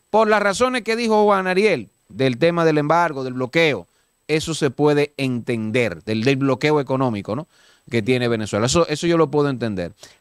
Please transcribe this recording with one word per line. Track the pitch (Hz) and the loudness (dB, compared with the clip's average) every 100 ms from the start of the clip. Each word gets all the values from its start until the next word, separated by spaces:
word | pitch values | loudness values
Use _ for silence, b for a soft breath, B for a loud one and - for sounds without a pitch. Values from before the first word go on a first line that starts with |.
| b | b
Por | 208 220 | 0 2
las | 214 | 2
razones | 202 185 254 254 | 0 0 -2 -2
que | 226 226 | -4 -2
dijo | 233 214 | 0 2
Juan | 208 196 185 | 4 2 0
Ariel | 185 214 151 101 _ - | 2 2 0 -4 _ -14
del | 98 131 120 | -2 -2 2
tema | 170 170 165 | 0 2 2
del | 151 | 2
embargo, | 147 165 170 135 | 2 2 2 -2
del | 131 | -8
bloqueo, | 127 127 165 165 117 85 _ _ _ - | -6 -4 0 0 0 -6 _ _ _ -4
eso | 156 160 | -4 -2
se | 156 147 | -2 -2
puede | 120 147 147 143 - | 0 2 2 0 -2
entender, | 135 123 110 120 110 117 117 82 | -4 -4 -4 -4 -2 0 -2 -4
del, | 90 110 | -6 -2
del | 117 139 | 0 0
bloqueo | 139 127 151 151 | 0 0 0 0
económico, | 135 131 131 107 95 110 | 0 -2 -2 -2 -4 -8
¿no? | - b b b b | -8 b b b b
que | 117 | -4
tiene | 104 127 123 | 0 0 0
Venezuela. | 117 110 101 117 | -2 -2 -2 0
Eso, | 160 165 | 0 0
eso | 151 170 | -2 0
yo | 170 | 2
lo | 156 | 2
puedo | 147 143 | 2 0
entender. | 127 117 98 85 - B B | -2 -4 -4 -6 -10 B B